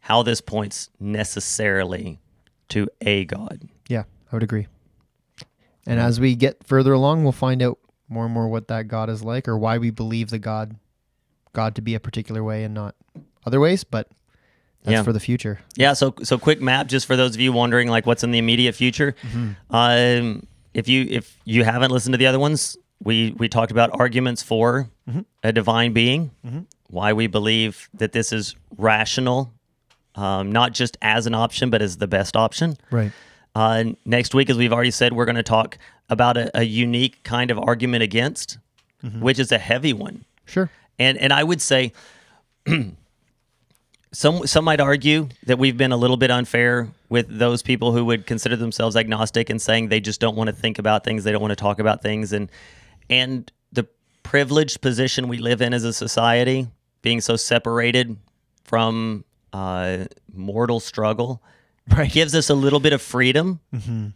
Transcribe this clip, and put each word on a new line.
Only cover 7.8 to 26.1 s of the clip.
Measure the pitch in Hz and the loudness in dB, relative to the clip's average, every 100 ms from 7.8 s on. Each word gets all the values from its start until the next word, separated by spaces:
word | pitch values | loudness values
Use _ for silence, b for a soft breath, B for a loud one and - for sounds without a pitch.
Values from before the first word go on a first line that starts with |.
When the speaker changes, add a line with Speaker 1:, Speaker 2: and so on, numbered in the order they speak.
| _ _ _ | _ _ _
Speaker 2:
more | 113 117 | -6 -4
and | |
more | 117 113 | -2 -2
what | 110 107 | -4 -4
that | 113 110 | -8 -6
God | 110 110 | -6 -4
is | 110 | -6
like, | 107 123 127 | -6 -6 -2
or | 110 | -2
why | 113 117 | 0 0
we | 117 | 0
believe | 110 113 113 110 | -2 -4 -4 -4
the | 113 | -6
God, | 107 110 110 110 _ _ _ _ _ _ _ | -4 -6 -8 -12 _ _ _ _ _ _ _
God | - 110 107 | -4 -4 -2
to | |
be | 113 | -4
a | 113 | -4
particular | - - 110 110 | -4 -8 -6 -6
way | 110 110 | -4 -4
and | 107 | -6
not | 107 104 - _ - - _ - | -8 -10 -12 _ -20 -20 _ -2
other | 127 | 2
ways, | 156 185 | 4 2
but | - 113 - _ _ _ _ _ _ _ | -2 -6 -6 _ _ _ _ _ _ _
that's | - | 0
Speaker 1:
Yeah. | 110 | 2
Speaker 2:
for | 107 | 2
the | 110 | -2
future. | - 123 107 104 - - | -2 -4 -4 -10 -12 2
Speaker 1:
Yeah, | 135 | 2
so, | 151 135 - | 4 0 -2
so | - 123 | -2 0
quick | 147 151 | 2 2
map, | 131 131 143 | 2 0 0
just | 131 - | -2 0
for | 127 | 2
those | 127 | 2
of | 110 | 2
you | 131 | 0
wondering, | 120 120 123 120 | 2 2 2 4
like, | 113 | 2
what's | 117 117 | 2 0
in | 120 | 0
the | 120 | 0
immediate | 113 117 123 | 2 2 2
future. | 107 127 123 143 - | 2 -2 0 -2 -2
Speaker 2:
Mm-hmm. | 120 117 117 98 - | -8 -6 -6 -8 -2
Speaker 1:
Um, | 117 120 120 120 123 120 101 - _ _ | 2 4 4 4 2 0 -6 -12 _ _
if | - 117 | -6 0
you, | 131 127 | 0 0
if | 117 - _ | -4 -8 _
you | - 113 | -2 2
haven't | 113 120 131 | 2 2 2
listened | 127 110 | 0 0
to | 127 | 2
the | 131 | 4
other | 131 | 4
ones, | 147 151 - - _ _ | 0 0 -4 -10 _ _
we, | 101 113 113 113 | -2 0 0 -2
we | 117 | -2
talked | 117 113 | 0 0
about | 113 117 - | 2 2 2
arguments | 123 120 127 120 | 0 2 -2 -4
for | - 113 117 123 127 _ - | -4 0 2 0 -4 _ -8
Speaker 2:
Mm-hmm. | 127 220 _ | -8 -8 _
Speaker 1:
a | 110 | 0
divine | 113 104 113 120 | 0 2 2 2
being, | 113 117 | 4 2